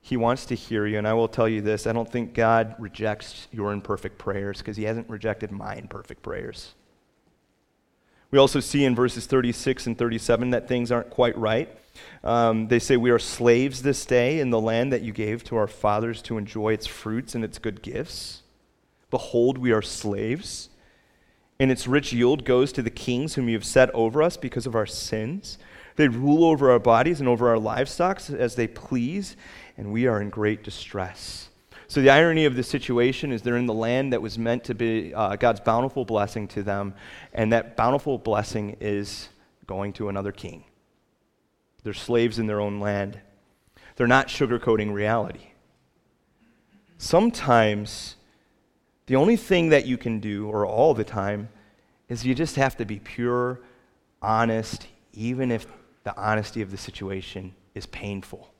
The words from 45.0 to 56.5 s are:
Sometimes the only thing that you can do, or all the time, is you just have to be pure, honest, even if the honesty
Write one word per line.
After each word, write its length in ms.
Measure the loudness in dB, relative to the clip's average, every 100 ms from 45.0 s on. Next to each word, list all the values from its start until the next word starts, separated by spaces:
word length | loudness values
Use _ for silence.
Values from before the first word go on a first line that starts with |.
| 0 0 -2 -10 -20 _ _ _ _ _ _ _ _ _ _ _ _ _ _ _
Sometimes 1160 | 2 4 4 0 4 4 6 0 -6 -12 -14 -18 _ _ _ _ _ _ _ _ 0
the 100 | 4
only 180 | 4 4
thing 340 | 2 2 6
that 160 | 4 4
you 120 | -4
can 240 | -2 -4
do, 260 | -4 -6 -4
or 180 | -2 0
all 280 | 4 4
the 100 | 4
time, 460 | -2 -4 -4 -4 -8 -16 _ _ _ _ _
is 180 | -6 -2
you 80 |
just 220 | 0 -2 0
have 220 | 0 0
to 80 | -8
be 140 | -8
pure, 600 | -12 -4 -2 0 -2 -4 -14 _ _ _ _ _
honest, 640 | 0 2 2 0 -4 -10 -14 _ _
even 400 | -8 -6 -2 -2
if 160 | -2 -6 -20 _ _
the 120 | -12 -6
honesty 440 | 0 0 -2